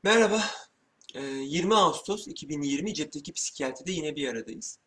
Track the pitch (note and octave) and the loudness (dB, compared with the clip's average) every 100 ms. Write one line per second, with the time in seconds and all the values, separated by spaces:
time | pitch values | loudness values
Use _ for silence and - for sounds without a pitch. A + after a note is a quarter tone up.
0 | G3 A3+ G#3+ G#3+ G#3 - - _ _ _ | 6 6 6 4 0 -6 -14 _ _ _
1 | - B2 C#3 C3+ C3+ D#3+ F3+ A3 F3+ D3+ | -14 -10 -6 -4 -2 0 4 6 6 4
2 | - G#3 - - C#3+ D3+ C#3+ C#3 G3 G3 | -4 -6 -6 -12 -8 -4 0 0 -2 -4
3 | D3+ D3 C#3+ - - - C3+ C3 F3+ F3+ | -6 -6 -10 -6 -8 -4 -6 -4 -6 -4
4 | D3+ D3 C3+ A2+ A2 A2+ - - | -4 -2 -4 -4 -8 -12 -12 -16